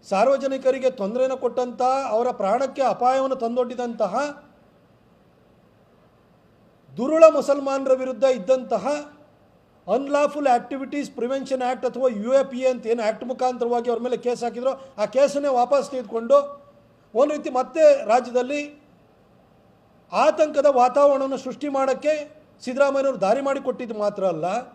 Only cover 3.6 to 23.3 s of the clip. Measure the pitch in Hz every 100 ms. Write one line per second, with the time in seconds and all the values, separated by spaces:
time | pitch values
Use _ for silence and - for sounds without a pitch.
3.6 | 240 240 247 233 208 214 294 285 - _
4.6 | _ _ _ _ _ _ _ _ _ _
5.6 | _ _ _ _ _ _ _ _ _ _
6.6 | _ _ _ 135 254 311 320 302 262 277
7.6 | 277 269 269 254 262 233 262 254 185 262
8.6 | 220 220 208 294 294 - - _ _ _
9.6 | _ _ - 220 277 285 294 285 285 240
10.6 | - 277 269 285 269 - 233 269 262 262
11.6 | 247 254 247 240 262 214 214 269 269 247
12.6 | 254 247 220 233 214 220 240 254 254 247
13.6 | 240 240 240 226 240 247 240 240 233 226
14.6 | 254 262 - - 208 254 277 277 285 254
15.6 | 240 285 226 254 220 226 226 285 285 -
16.6 | - _ _ _ _ 214 294 294 320 254
17.6 | 254 320 311 277 202 233 240 247 247 294
18.6 | 294 - _ _ _ _ _ _ _ _
19.6 | _ _ _ _ _ 185 277 311 208 202
20.6 | 294 262 247 247 285 269 269 269 254 240
21.6 | 294 269 269 262 294 311 294 - _ _
22.6 | - 254 277 277 269 240 190